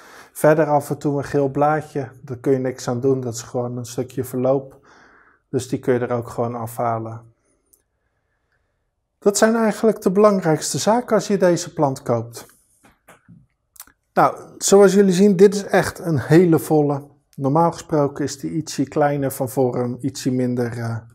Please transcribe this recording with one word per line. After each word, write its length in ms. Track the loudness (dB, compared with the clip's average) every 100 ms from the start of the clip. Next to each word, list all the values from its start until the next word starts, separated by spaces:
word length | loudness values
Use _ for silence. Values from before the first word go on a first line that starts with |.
| -20 -20 -20 0
Verder 280 | 2 4 2
af 240 | 0 -2
en 80 | -6
toe 200 | -4 -4
een 60 |
geel 240 | -2 -2 -2
blaadje, 600 | 0 0 0 -4 -8 -10 -12
daar 140 | -16 -6
kun 160 | 0
je 60 | 0
niks 300 | -2 -6 -6
aan 120 | -2
doen, 200 | 0 0
dat 140 | -2
is 80 | -10
gewoon 340 | -10 -8 -6 -8
een 100 | -10
stukje 380 | -10 -8 -8
verloop. 600 | -8 -4 0 0 -4 -16 _ -20 _ _ _ _ _
Dus 180 | -6 -4
die 100 | -6
kun 160 | -2
je 60 | -2
er 120 | -2
ook 160 | -4 -6
gewoon 260 | -6 -6
afhalen. 800 | -6 -10 -6 -4 -4 -8 -14 -18 _ _ _ _ _ _ _ _ _ _ _ _ _ _ _ _ _ _ _
Dat 200 | -2 2
zijn 160 | 2
eigenlijk 480 | 2 0 0 0 0
de 80 | 0
belangrijkste 680 | 4 4 4 2 0 -2 -4
zaken 360 | 0 0 2
als 120 | -2 0
je 100 | 0
deze 340 | 2 2 -2
plant 300 | -2 -2 -2
koopt. 440 | -4 -4 -4 -14 -20 _ _ _ _ _ _ -20 _ -20 _ _ _ -20 -20 _ _
Nou, 240 | 0 0 0 -12 -8
zoals 340 | 4 6 8
jullie 200 | 6 4
zien, 240 | 6 4 6
dit 180 | 6
is 100 | 4
echt 340 | -2 0 0 -4
een 200 | -4 -2
hele 400 | 4 4 6 4
volle. 500 | 2 0 0 -2 -8 _ _
Normaal 380 | -6 -2 2 2
gesproken 520 | -2 -4 0 0 -2
is 140 | -8 -6
die 120 | -8
ietsje 380 | -8 -6 -6 -4
kleiner 440 | 0 0 0 -4
van 160 | -4 -4
vorm, 500 | 0 0 0 -4 -6
ietsje 320 | -8 -6 -4
minder, 460 | -2 -2 -2 -4 -6
eh, 180 | -8 -8 -12